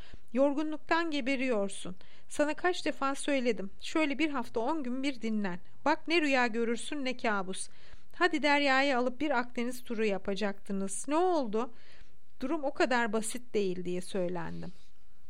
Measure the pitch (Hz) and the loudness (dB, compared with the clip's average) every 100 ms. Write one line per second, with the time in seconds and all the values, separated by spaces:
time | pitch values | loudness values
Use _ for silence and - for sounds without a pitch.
0 | - - - 233 285 285 311 302 - 330 | -4 -4 -2 4 4 4 -2 -2 2 2
1 | 330 294 247 269 262 214 196 - - 185 | 2 0 0 0 2 2 0 -2 -4 -4
2 | - - - - 294 302 359 359 311 285 | -4 -6 -4 0 0 2 0 0 -2 0
3 | 269 277 - 277 240 214 196 - - 330 | -2 0 0 2 2 0 -2 -4 -2 2
4 | 302 254 311 285 233 233 240 320 240 254 | 2 2 0 0 -2 0 0 0 -2 -2
5 | 277 254 220 214 196 175 - - 277 311 | -2 -2 0 0 0 -2 -4 -2 0 2
6 | - 330 302 262 240 226 233 233 - 302 | 2 2 4 4 2 2 0 0 -2 -2
7 | 254 247 233 202 185 190 - - - - | -2 0 0 0 0 -2 -4 -4 -4 -4
8 | - - 349 311 294 285 285 262 277 247 | -4 2 2 4 4 4 6 4 4 2
9 | 247 247 294 247 247 - 240 247 - 220 | 2 0 0 0 0 -2 -2 -2 -4 0
10 | 220 190 202 196 202 196 - 196 196 - | 0 0 -2 0 0 -2 -2 0 0 -2
11 | - 302 370 330 240 214 254 - - - | 0 2 4 2 2 0 -2 -4 -6 -6
12 | - - - - 254 320 269 - 311 247 | -4 -4 -6 -4 -2 0 0 2 2 4
13 | 233 220 202 247 - 214 196 180 180 180 | 2 0 0 -4 -2 0 0 0 -2 -2
14 | 180 196 175 175 165 170 170 - - - | -2 -2 0 -2 -4 -4 -4 -6 -6 -6
15 | - - | -6 -6